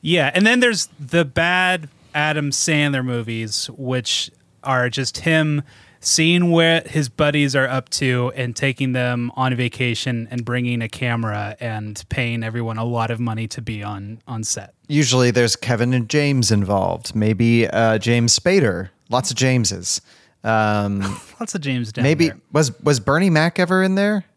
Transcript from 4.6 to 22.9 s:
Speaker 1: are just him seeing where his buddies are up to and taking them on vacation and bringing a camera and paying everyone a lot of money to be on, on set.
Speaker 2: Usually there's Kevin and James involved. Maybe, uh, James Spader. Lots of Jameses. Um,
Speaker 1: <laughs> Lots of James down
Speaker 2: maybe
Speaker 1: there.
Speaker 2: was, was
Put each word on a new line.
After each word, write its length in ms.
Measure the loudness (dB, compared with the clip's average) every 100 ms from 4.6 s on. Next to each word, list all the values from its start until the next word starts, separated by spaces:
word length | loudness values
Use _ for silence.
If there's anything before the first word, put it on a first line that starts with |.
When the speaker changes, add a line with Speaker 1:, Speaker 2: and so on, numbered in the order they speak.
Speaker 1:
are 260 | -2 0 0
just 300 | -2 -6 -4
him 440 | 0 2 2 -2 -6 -20 -20 _
seeing 520 | -2 2 4 4 4
where 300 | 4 4 2
his 260 | 0 -4 -4
buddies 460 | 0 0 2 2 2
are 120 | 0
up 220 | -2 -4
to 420 | -2 0 0 -2 -4
and 200 | -6 -2
taking 360 | -4 -2 -2
them 400 | -2 -2 -2 -4 -2
on 200 | -2 0
vacation 720 | -2 -2 -4 -2 -4 -4 -6
and 140 | -8 -4
bringing 360 | -4 -2 -4
a 80 | -6
camera 680 | -6 -4 -2 -2 -4 -8 -8
and 420 | -8 -8 -8 -12 -6
paying 340 | -4 -2 -4
everyone 340 | -6 -6 -6 -4
a 60 |
lot 260 | -4 -2 -2
of 100 | -2
money 280 | -4 -4 -6
to 140 | -8
be 200 | -8 -8
on, 380 | -8 -10 -12 -14 -12
on 160 | -8
set. 300 | -6 -6 -8 _ -2
Speaker 2:
Usually 440 | 0 2 4 4
there's 240 | 4 2 0
Kevin 380 | -2 0 2
and 160 | 0 0
James 420 | 0 2 2 2
involved. 640 | 2 2 0 0 -4 -6 0
Maybe, 520 | 0 2 4 4 4
uh, 300 | 2 2 2
James 400 | 2 2 2 2
Spader. 520 | 2 2 2 0 -8 _ _
Lots 220 | -2 -2
of 60 | 0
Jameses. 640 | 2 2 0 -4 -6 -6 _ _ _ _
Um, 560 | 0 2 2 2 0 -2
Speaker 1:
<laughs> 380 | -4 -8 -16 -14
Lots 160 | -10 -6
of 60 |
James 300 | -4 -4 -4
down 100 | 0
Speaker 2:
maybe 240 | 2 4 0
Speaker 1:
there. 80 | -2 _
Speaker 2:
was, 260 | 0 0 0
was 180 | 0